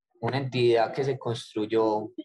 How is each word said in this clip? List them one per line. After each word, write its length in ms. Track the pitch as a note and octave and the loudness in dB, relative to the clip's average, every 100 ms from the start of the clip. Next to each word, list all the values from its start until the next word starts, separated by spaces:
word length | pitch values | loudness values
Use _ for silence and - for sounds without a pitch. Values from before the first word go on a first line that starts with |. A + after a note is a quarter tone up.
| _ _ | _ _
una 180 | A#2 C3+ | -4 -4
entidad 540 | C3 B2 A#2+ A2+ A2 | -4 2 4 4 2
que 120 | D3 | 0
se 120 | C#3 B2+ | -2 -2
construyó 920 | A#2+ A2+ - A2 G#2 A2 A2 G#2+ A#2+ - | -4 -6 -6 -6 -2 2 2 0 -4 -12